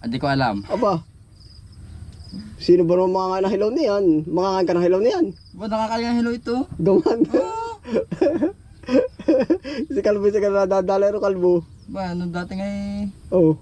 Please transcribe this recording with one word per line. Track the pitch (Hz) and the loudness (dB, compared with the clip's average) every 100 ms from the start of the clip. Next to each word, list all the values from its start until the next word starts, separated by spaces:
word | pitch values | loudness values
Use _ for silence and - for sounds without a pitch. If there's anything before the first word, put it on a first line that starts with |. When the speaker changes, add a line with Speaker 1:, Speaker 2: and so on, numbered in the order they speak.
Speaker 1:
Hindi | 117 120 | -6 -4
ko | 143 | 0
alam. | 135 127 101 98 | 2 0 -2 -4
Speaker 2:
Aba. | 185 226 175 - - - - - - - - - - - - - 190 214 - | 0 2 0 -4 -20 -20 -20 -20 -20 -20 -20 -20 -18 -18 -18 -16 -14 -14 -12
Sino | - 180 170 | 4 4 6
ba | 180 | 2
naman | 185 | 2
mga | 185 185 190 | 0 0 0
ng | 190 | 0
hilaw | 202 208 | 0 0
niyan? | 262 277 202 196 156 156 | 0 0 2 4 2 2
Mga | 175 190 190 | 0 0 2
ka | 175 | 2
ng | 175 175 | 2 2
hilaw | 185 | 4
niyan? | 226 381 320 165 - 185 | 2 2 -2 -4 -18 -12
Speaker 1:
Ba, | 214 | -6
nakakaya | 214 220 226 233 | -2 -2 -2 0
ng | 240 | 0
hilaw | 233 | 0
ito? | 233 - 240 269 - | -2 -4 -4 -4 -2
Speaker 2:
Gawan. | 170 - 330 466 - | 2 4 4 2 2
Speaker 1:
Oo. | - 508 453 453 440 | 2 0 -4 -8 -10
Speaker 2:
<laughs> | - 226 - - 359 320 294 403 - - - 254 508 - - 269 247 359 262 285 311 | -4 -4 -4 0 0 2 -2 -4 -20 -20 -2 0 0 -4 0 2 2 -2 -4 -8 -4
Si | 269 | -2
Kalbo, | 208 208 202 | 0 2 0
si | 208 | 0
Kalbo, | 202 202 196 | 0 0 2
nadadala | 196 185 196 196 | 0 0 2 2
rin, | 208 | 0
Kalbo. | 202 190 180 175 165 - - | -2 0 2 2 -2 -18 -14
Speaker 1:
Ba, | 196 185 | -8 -6
ano | 175 175 | -6 -6
dati | 170 175 190 | -6 -8 -6
nga | 196 | -6
eh. | 202 202 202 208 - - | -6 -8 -6 -8 -10 -2
Speaker 2:
Oo. | 185 160 156 | 4 4 2